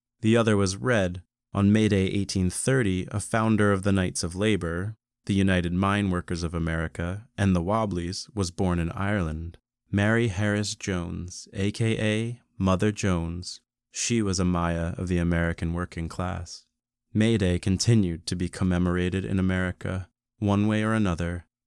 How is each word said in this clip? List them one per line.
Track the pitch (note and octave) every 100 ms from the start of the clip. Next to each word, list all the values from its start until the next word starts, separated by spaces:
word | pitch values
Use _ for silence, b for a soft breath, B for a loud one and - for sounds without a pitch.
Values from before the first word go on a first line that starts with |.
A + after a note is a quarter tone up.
| _ _
The | A2 A2+
other | A2 G#2
was | G2 G2
Red. | B2+ A#2 F#2 F2+ - _ _
On | G2+ G2+
May | G#2+ G#2+
Day | G2 F#2+
eighteen | G2+ F#2+ G2 F2+
thirty, | - - C3+ G#2 F#2 -
a | G#2
founder | - A2+ A2 G#2+ G#2
of | G2
the | G2
Knights | F#2+ F#2 -
of | F2 F#2
Labor, | A2 G2 E2+ E2+ G2+ A2 _ _
the | -
United | G2 G2 F#2 F2
Mine | F2 G2 G2+ G2+
Workers | F2+ - F2
of | E2+
America, | E2+ E2 E2 D#2+ - F2 G2 A2+ -
and | G2+ F2+
the |
Wobblies, | E2+ A2 A2 F2+ E2+ G2 -
was | G2+ F2+
born | - F#2+ F2
in | E2
Ireland. | - G2 G#2 E2 D#2 E2+ - _ _ _
Mary | G2+ G#2 A2+ A#2
Harris | F#2+ G#2 G#2 G#2 -
Jones, | - F2+ E2+ F2 F2 - -
A | - G2
K | - A2+ A2+
A | A2 G#2+ A#2 B2 _ -
Mother | F#2+ F#2 G#2+
Jones, | G#2+ G2+ F2 E2 F2 F2+ - _ _ _
she | - - A#2
was | G2+ F#2
a |
Maya | F2+ F2 E2+ E2 E2+ -
of | F2+
the | F2+
American | E2+ E2+ E2+ E2 E2+
working | E2+ F2+ - E2
class. | - F2+ F2 E2+ - _ _ _ _ _
May | G#2+ A2 A2+
Day | F#2+ F2+
continued | G2 F#2 - A#2 F#2 E2 -
to | F2+
be | F2
commemorated | - F#2 F2 F2+ F2 F2+ F#2+
in | A2 F#2+
America, | F#2 F#2 F#2 - G2 F#2 F2+ _ _ _
one | G#2 G2+ G#2
way | G#2+
or | A2
another, | A2 G2+ E2+ E2+ F2 - _